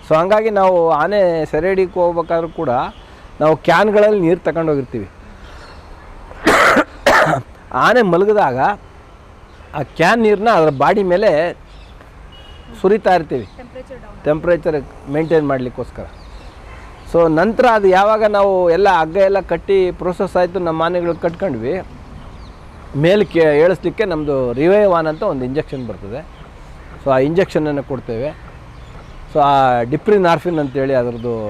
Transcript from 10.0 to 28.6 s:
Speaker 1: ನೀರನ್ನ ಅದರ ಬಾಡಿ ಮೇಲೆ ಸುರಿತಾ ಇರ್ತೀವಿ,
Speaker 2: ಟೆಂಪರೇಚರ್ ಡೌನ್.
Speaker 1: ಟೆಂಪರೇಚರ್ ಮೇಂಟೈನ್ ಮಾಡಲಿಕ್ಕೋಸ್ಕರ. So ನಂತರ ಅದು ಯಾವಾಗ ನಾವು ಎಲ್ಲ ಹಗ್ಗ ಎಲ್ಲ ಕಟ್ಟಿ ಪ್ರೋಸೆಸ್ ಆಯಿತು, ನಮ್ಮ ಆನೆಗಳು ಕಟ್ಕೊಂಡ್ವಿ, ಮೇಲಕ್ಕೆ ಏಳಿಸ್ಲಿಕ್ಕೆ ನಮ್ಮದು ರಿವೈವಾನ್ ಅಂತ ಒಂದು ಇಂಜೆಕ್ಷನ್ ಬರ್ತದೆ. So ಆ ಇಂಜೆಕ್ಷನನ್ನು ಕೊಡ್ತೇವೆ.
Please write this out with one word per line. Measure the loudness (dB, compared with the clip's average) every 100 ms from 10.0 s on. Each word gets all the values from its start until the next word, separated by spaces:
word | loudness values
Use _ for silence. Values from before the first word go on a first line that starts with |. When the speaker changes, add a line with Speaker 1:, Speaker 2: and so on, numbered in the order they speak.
| 0 2
Speaker 1:
ನೀರನ್ನ | 2 2 2
ಅದರ | 4 2
ಬಾಡಿ | 2 0 2
ಮೇಲೆ | 0 2 2 0 -2 -6 -18 -20 -20 -20 -20 -20 -20 -20 -20 -20 -20 -4
ಸುರಿತಾ | 0 0 2
ಇರ್ತೀವಿ, | 0 0 -8 -10 -18
Speaker 2:
ಟೆಂಪರೇಚರ್ | -20 -20 -20 -20
ಡೌನ್. | -20 -8
Speaker 1:
ಟೆಂಪರೇಚರ್ | -4 -2 0 0 0 -4 -8 -18 -8
ಮೇಂಟೈನ್ | -4 0 0 0
ಮಾಡಲಿಕ್ಕೋಸ್ಕರ. | -4 -4 -10 -12 -12 -18 -18 -20 -20 -20 -20 -20 -20 -20 -20 -4
So | 2 2
ನಂತರ | 2 0 2 2
ಅದು | 4 4
ಯಾವಾಗ | 4 2 2
ನಾವು | 0 2 2 2 2
ಎಲ್ಲ | 2 2
ಹಗ್ಗ | 2 0 2
ಎಲ್ಲ | 2 2
ಕಟ್ಟಿ | -2 -6 0 0 0
ಪ್ರೋಸೆಸ್ | -2 -8 -4 -2 0
ಆಯಿತು, | -2 -2
ನಮ್ಮ | -4 -2
ಆನೆಗಳು | -2 -2 -4
ಕಟ್ಕೊಂಡ್ವಿ, | -4 -4 -4 -6 -6 -6 -6 -8 -18 -20 -20 -20 -20 -20 -20 -20 -20 -12 -2
ಮೇಲಕ್ಕೆ | 2 2 2 2
ಏಳಿಸ್ಲಿಕ್ಕೆ | 2 4 2 2 -4 -4
ನಮ್ಮದು | -4 -4 -2 -2 -2
ರಿವೈವಾನ್ | 0 2 4 4 2 -2
ಅಂತ | -4
ಒಂದು | -4 -4
ಇಂಜೆಕ್ಷನ್ | -4 -6 -6 -10 -10
ಬರ್ತದೆ. | -12 -12 -14 -14 -20 -20 -20 -20 -20 -20 -10
So | -2
ಆ | 0
ಇಂಜೆಕ್ಷನನ್ನು | 2 0 0 -2 -2 -6
ಕೊಡ್ತೇವೆ. | -8 -10 -8 -8 -8 -10 -20 -20